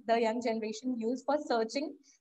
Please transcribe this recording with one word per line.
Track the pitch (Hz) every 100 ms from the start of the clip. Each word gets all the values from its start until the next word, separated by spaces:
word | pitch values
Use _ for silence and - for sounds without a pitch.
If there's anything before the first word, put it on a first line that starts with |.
| -
the | 233
young | 226 240
generation | 233 220 220 214 254 240
use | 220 254
for | - 294 294
searching | 240 226 285 302 - _ _